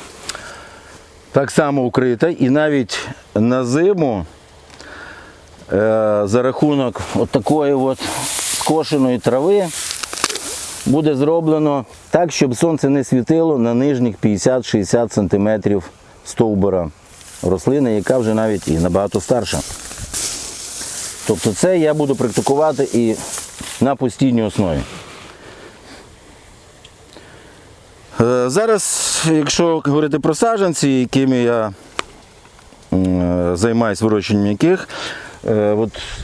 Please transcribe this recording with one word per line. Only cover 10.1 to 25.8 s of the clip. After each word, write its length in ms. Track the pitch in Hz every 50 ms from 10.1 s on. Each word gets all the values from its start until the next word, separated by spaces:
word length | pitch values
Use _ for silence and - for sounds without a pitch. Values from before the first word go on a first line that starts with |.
| - - - - - - - - - - - - - - -
буде 300 | - 127 151 156 156 147
зроблено 720 | 127 139 147 165 170 160 156 156 156 156 151 143 139 117 - - - - -
так, 220 | - 156 180 165
щоб 240 | - - 156 135 120 -
сонце 320 | - 170 160 139 - 139
не 140 | 139 143 131
світило 540 | - - 127 117 - 160 165 165 165 151 131
на 160 | 117 117 117
нижніх 420 | 120 131 143 143 123 123 120 98 -
п'ятдесят-шістдесят 960 | - 113 104 95 - 127 127 127 117 - - 113 98 - - 117 117 110 -
сантиметрів 680 | - 101 87 - 101 101 107 110 107 90 107 101 98 87 - - - - - - - -
стовбура 640 | - - - 120 110 107 98 95 98 92 92 85 78 - - - - - - - - - - -
рослини, 520 | 90 90 92 - 127 131 147 139 120 110
яка 220 | 107 92 - 131 131
вже 160 | 117 110 110
навіть 340 | 110 110 110 107 95 - -
і 40 | 80 82
набагато 420 | 85 90 85 95 101 98 - 107
старша. 380 | - - 131 120 107 - - 76 67 - - - - - - - - - - - - - - - - - - - - - - - - - - - - - - - - -
Тобто 240 | 110 85 - 117 101
це 240 | - - 180 185 175
я 160 | 160 151 151
буду 220 | 156 147 143 135
практикувати 720 | - 127 120 101 - 117 - 139 143 156 156 147 131 139 120 -
і 220 | 117 120 113 107 98 - - - - - - - - - - - -
на 140 | 117 135 139
постійній 480 | - 139 120 - - 139 135 123 117 110
основі. 360 | 104 - - 104 90 78 69 65 - - - - - - - - - - - - - - - - - - -